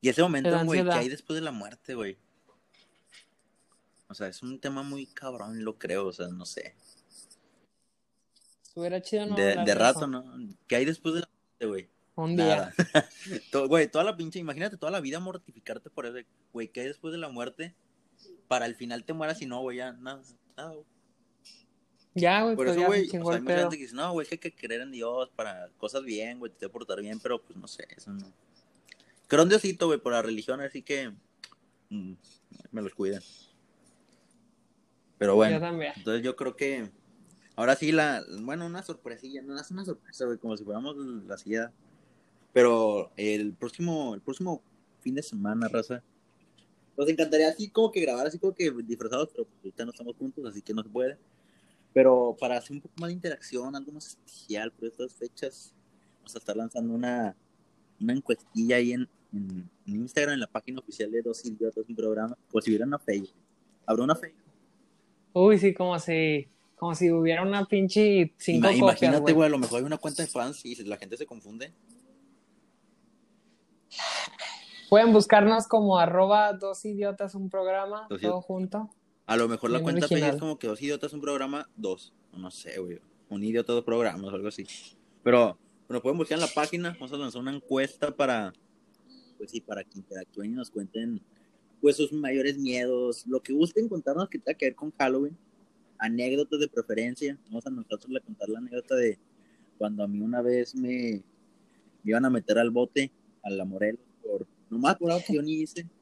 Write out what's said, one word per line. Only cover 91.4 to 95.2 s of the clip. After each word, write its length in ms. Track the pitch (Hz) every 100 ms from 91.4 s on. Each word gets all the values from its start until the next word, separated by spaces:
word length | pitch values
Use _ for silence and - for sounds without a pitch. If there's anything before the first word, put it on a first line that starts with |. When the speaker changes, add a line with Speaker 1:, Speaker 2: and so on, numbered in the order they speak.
| _ _ _ _
Speaker 1:
pues, 160 | 147 143
sus 160 | 147
mayores 440 | 151 143 135 135 139
miedos, 680 | 139 123 123 127 123 120 -
lo 140 | 127
que 100 | -
gusten 360 | 135 170 214 226
contarnos 400 | 185 139 147 190
que 80 | -
tenga 180 | - 135
que 80 | 135
ver 80 | 123
con 160 | 151 -
Halloween, 380 | 135 131